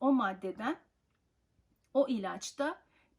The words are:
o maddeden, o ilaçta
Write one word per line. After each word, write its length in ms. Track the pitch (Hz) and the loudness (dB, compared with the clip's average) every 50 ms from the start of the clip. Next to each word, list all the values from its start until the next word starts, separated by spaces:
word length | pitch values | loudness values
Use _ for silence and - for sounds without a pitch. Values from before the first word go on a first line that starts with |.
o 120 | 254 269 277 | 2 4 4
maddeden, 640 | 262 226 190 190 185 - 190 180 - 220 254 330 - - _ _ _ _ _ _ _ _ _ _ _ _ _ _ _ _ _ _ _ _ _ - | 4 4 0 -2 -4 -6 -8 -6 -4 -4 -4 -4 -6 -8 _ _ _ _ _ _ _ _ _ _ _ _ _ _ _ _ _ _ _ _ _ 2
o 140 | 262 285 269 | 2 2 4
ilaçta 680 | 262 220 190 180 175 190 - - - - 277 302 349 - - _ _ _ _ _ _ | 2 -2 -2 -4 -6 -8 -10 -10 -6 -4 -4 -4 -4 -6 -12 _ _ _ _ _ _